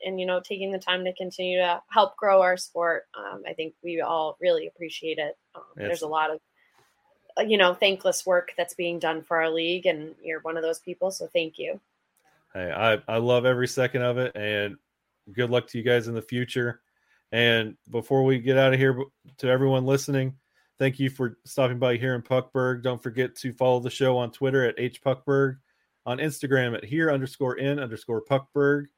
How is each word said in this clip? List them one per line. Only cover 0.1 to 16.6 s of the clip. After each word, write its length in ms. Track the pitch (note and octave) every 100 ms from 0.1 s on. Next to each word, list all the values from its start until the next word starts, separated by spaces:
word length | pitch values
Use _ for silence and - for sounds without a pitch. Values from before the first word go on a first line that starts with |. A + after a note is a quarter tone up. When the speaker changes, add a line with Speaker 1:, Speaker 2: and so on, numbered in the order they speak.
| F#3
Speaker 1:
you 40 | F#3
know, 140 | F3+
taking 320 | - G3 G3
the 80 | F#3+
time 240 | F#3 F3+
to 80 | F#3
continue 460 | F#3 F#3 - F3+ F3+
to 240 | F3+ F3 -
help 260 | A3+ G3 -
grow 260 | G#3 F#3+
our 140 | F3+ F#3
sport. 520 | - E3+ E3+ D3+ -
Um, 300 | - G2 G2+ -
I 60 |
think 220 | E3 D#3+ -
we 160 | F3 E3
all 380 | C3+ D#3+ D#3 -
really 280 | F3+ E3 E3
appreciate 500 | - D#3+ - D#3+ D#3
it. 200 | D3+ - _
Um, 100 | - - -
Speaker 2:
Yes. 120 | G2+
Speaker 1:
there's 140 | E3
a 40 | D3+
lot 240 | D#3 D#3
of, 80 | D#3 - _ _ _ _ _ _ _ - -
uh, 40 |
you 140 | G#3+ G#3
know, 160 | F3+
thankless 520 | F3+ G3 F#3+ F#3+ - F#3+
work 280 | F3+ - -
that's 180 | E3+ -
being 220 | F3 E3+
done 240 | E3 D#3+
for 140 | D#3+ E3
our 140 | D#3+
league, 360 | D#3+ E3 F3+ F3+
and 280 | D#3 D#3 D#3+
you're 160 | E3 D#3+
one 160 | D#3+ E3
of 80 |
those 160 | D#3+ E3
people. 320 | - F3 F#3
So 160 | F#3+ E3
thank 320 | F3 D#3+ -
you. 180 | D3+ G3+ _ _ _ _ _ _ _
Speaker 2:
Hey, 180 | F#2+ F2+
I, 300 | D#2+ A2+ G#2+ -
I 40 | A2+
love 280 | A#2+ B2 B2+
every 220 | B2 B2
second 360 | - B2 B2+
of 140 | B2 B2
it, 160 | B2+ G#2
and 400 | G#2 G#2 G#2 - _ _ _ _ -
good 160 | G2 A#2+
luck 180 | A#2+ -
to 100 | A#2+
you 60 |
guys 240 | A#2+ A#2+ A2+
in 60 |
the 80 | A2+
future. 580 | - B2 B2 B2+